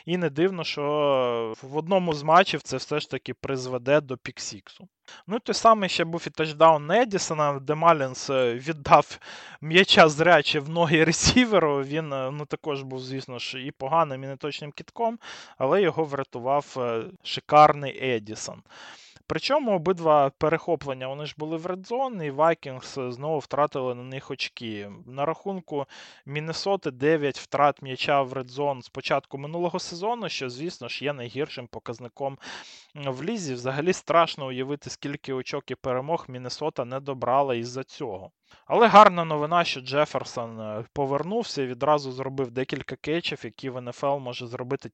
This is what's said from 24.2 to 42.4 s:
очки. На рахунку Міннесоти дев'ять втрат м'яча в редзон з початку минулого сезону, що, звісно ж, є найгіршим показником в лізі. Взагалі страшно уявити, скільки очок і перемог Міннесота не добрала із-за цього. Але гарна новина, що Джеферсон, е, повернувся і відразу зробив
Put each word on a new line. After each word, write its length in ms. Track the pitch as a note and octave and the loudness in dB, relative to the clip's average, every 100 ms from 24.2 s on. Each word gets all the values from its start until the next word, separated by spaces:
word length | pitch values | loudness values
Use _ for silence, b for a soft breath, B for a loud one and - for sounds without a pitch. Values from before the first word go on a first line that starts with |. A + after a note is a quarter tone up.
| - | -12
очки. 600 | C3+ - - A#2 G3+ G2+ - A#2+ | -10 -10 -8 -10 -10 -10 -14 -14
На 200 | C3 D3 | -4 -4
рахунку 600 | D#3+ G3 F#3+ - C#3+ C3+ B B B C#3 | -4 -8 -8 -6 -8 -8 B B B -10
Міннесоти 640 | D3 D#3+ D#3 G3 G3 D#3 | -8 -6 -6 -2 -2 -2
дев'ять 480 | B2 D3 D#3+ C#3+ - | 0 2 2 0 -4
втрат 420 | - C3+ C#3+ - | -6 2 2 2
м'яча 400 | C3+ C3 - C#3+ | -8 -6 0 2
в 120 | B2+ | 0
редзон 480 | C3 B2+ B2+ C#3+ C3 | -4 -10 -4 -4 -4
з 80 | - | -10
початку 480 | C#3 - C#3 - C#3 | -10 -2 -2 -2 -14
минулого 420 | D3 E3+ F3 F3 | -10 -4 -4 -4
сезону, 500 | - E3+ G#3 A#3+ F3 | -8 -6 -4 -4 -6
що, 200 | - C3 | -6 -8
звісно 380 | B2 E3 - A#2 | -8 -10 -10 -12
ж, 180 | - C3+ | -6 -6
є 80 | |
найгіршим 540 | C#3+ A#2+ A#2 D3+ - A#2+ | -6 -8 -6 -6 -8 -14
показником 680 | A2+ - A#2 A#2+ - C#3 C#3 B B B B B D3 | -14 -12 -12 -12 -8 -8 -8 B B B B B -10
в 280 | C#3 B2+ | -8 -6
лізі. 300 | E3 A3+ D#3 | -4 -4 -4
Взагалі 400 | B2 B2+ C3+ F3 | -4 -4 -2 0
страшно 540 | - - E3 D#3+ - C3+ | -2 2 2 2 -2 -8
уявити, 420 | B2+ C3 D3 B2 | -6 -6 -6 -10
скільки 440 | - C#3 C#3+ - | -10 -8 -8 -6
очок 380 | C3 - C#3+ - | -8 -6 -8 -8
і 40 | B2 | -8
перемог 500 | C3+ B2+ C#3+ E3 - | -4 -4 -2 -4 -6
Міннесота 580 | B2+ B2 - D3+ D3+ A#2+ | -12 -12 -6 -6 -4 -6
не 140 | C3 | -6
добрала 560 | C#3 C3 A#2+ C3+ C#3 A#2+ | -8 -4 2 2 2 0
із-за 280 | A#2+ B2+ | -4 -8
цього. 480 | C3 - B2+ F#2+ F#2+ _ b b b | -12 -10 -10 -10 -14 _ b b b
Але 220 | F#3 A3+ | 4 8
гарна 380 | G3 G#3+ F3 E3 | 10 10 6 -2
новина, 380 | D3+ D3+ F3 | -2 0 0
що 180 | E3+ C3+ | 0 -4
Джеферсон, 800 | B2+ C#3 D3+ - - B2+ A#2 A2 | -4 0 0 -2 -6 -8 -8 -10
е, 260 | G#2+ G#2+ A2+ | -8 -8 -8
повернувся 680 | D3 C3+ C#3 D#3+ A3+ A3 C#3+ | -4 -2 -2 -2 -6 -4 -4
і 60 | B2+ | -6
відразу 440 | A#2+ C#3 D3+ C#3 | -2 2 2 0
зробив 400 | B2+ C3+ C3+ | -8 -8 -4